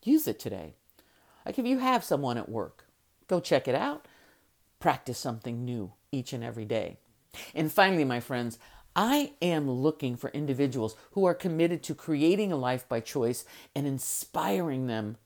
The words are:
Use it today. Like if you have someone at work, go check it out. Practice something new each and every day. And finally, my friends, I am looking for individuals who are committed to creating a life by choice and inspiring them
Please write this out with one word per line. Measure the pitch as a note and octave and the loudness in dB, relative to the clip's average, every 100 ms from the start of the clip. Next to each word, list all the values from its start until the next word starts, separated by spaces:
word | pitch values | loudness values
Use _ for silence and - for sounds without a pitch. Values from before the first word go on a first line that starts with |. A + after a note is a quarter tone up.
Use | - D#4 D4+ | 4 4 4
it | G#2+ | -4
today. | - G2 D#2+ - _ _ _ _ _ _ | -6 -8 -10 -16 _ _ _ _ _ _
Like | - - | -8 -4
if | A#3+ | 0
you | C4 | 2
have | B3+ B3 | 4 2
someone | - D3 C3+ A#2+ | 2 0 0 -2
at | - | -4
work, | A2+ E2 - - _ _ _ _ | -4 -6 -8 -20 _ _ _ _
go | F3+ | -2
check | E3+ C#3+ B2+ | 2 2 4
it | |
out. | C3 B3 D4 - - - _ _ _ _ _ | 0 0 -4 -12 -20 -20 _ _ _ _ _
Practice | D3+ C3 - A#2+ | 0 0 -2 -6
something | C#3 A2+ A#2+ A#2 B2 | -6 -6 -6 -6 -6
new | A#2+ F#2+ - _ | -6 -8 -12 _
each | C#3 B2 | -8 -6
and | C3 | -8
every | A#2 A#2 | -8 -8
day. | G#2+ A2+ F2 - _ _ _ - - | -4 -2 -2 -10 _ _ _ -18 -12
And | - D#3 | -2 0
finally, | - F#3+ F#3 | 4 4 6
my | C#3 B2 | 2 0
friends, | A2+ B2+ A#2+ A2+ - - - - | -4 -4 -4 -8 -18 -20 -6 0
I | G#3+ C#4+ C#4 - | 2 2 0 -2
am | F3 E3 C#3+ | 0 0 0
looking | B2 C#3 D#3 C3+ A#2+ | 2 0 0 -4 -4
for | - | -6
individuals | - D3 C3 C#3 B2+ A2 - - | -6 -4 0 0 0 -4 -6 -8
who | - | 2
are | F#3+ | 2
committed | F3 F#3+ D#3+ E3+ E3+ | 2 0 2 2 2
to | - | -6
creating | D#3+ - D3+ D#3 G3 G#3 | -10 -2 2 4 4 2
a | D#3 | 0
life | B2+ B2+ - | 0 -2 -2
by | A#2 | -4
choice | A2+ C#3+ A#2 B2 - - - | -2 0 0 0 -8 -18 -10
and | - C#3+ | -4 -2
inspiring | C3+ - - - - D#3+ G3 E3+ C3 B2+ | -2 -4 -6 -4 -4 0 0 0 -2 -2
them | A2 G#2+ A2 | -2 -4 -8